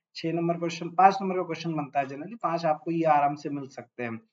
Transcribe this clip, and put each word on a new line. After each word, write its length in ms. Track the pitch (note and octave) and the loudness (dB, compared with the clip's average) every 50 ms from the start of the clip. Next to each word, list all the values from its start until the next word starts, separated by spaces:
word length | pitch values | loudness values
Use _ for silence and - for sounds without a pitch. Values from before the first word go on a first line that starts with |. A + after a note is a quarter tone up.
| _ _ _ | _ _ _
छह 180 | - - E3 D#3+ | -6 -4 -2 -2
नंबर 220 | E3+ E3+ E3+ E3+ | 0 0 0 0
क्वेश्चन, 340 | E3+ E3+ E3 - - E3+ E3+ | 0 -2 -4 -4 -6 -8 -6
पाँच 300 | - - F#3 F3 - - G3 | 2 6 6 6 6 6 -2
नंबर 140 | F#3+ F3+ | -2 -2
का 60 | F#3 F3 | -2 -2
क्वेश्चन 320 | E3 D#3 D#3 E3 E3+ D#3+ | -4 -6 -6 -4 -4 -2
बनता 260 | D3+ C#3+ C3 C3+ C#3+ | -2 -4 -2 -2 -2
है 60 | C#3 | -2
generally, 340 | C3+ C#3+ D3 D#3+ G3 A#3 - - | -2 -6 -10 -10 -12 -12 -6 -4
पाँच 240 | E3 E3 E3+ E3+ | -2 -2 0 2
आपको 240 | D#3 D#3 D#3 - E3+ | 2 0 2 0 -4
ये 140 | E3 E3 D#3+ | -2 2 4
आराम 300 | D#3 D3 C#3+ C#3+ D3 D3+ | 4 6 6 4 2 0
से 160 | C#3+ - D3+ | -2 -6 -6
मिल 180 | C#3+ C#3+ C3+ B2+ | -6 -6 -8 -10
सकते 340 | - B2 A#2 _ _ - B2 | -12 -16 -16 _ _ -6 -6
हैं। 180 | A#2 A2+ A2+ - _ | -6 -6 -8 -10 _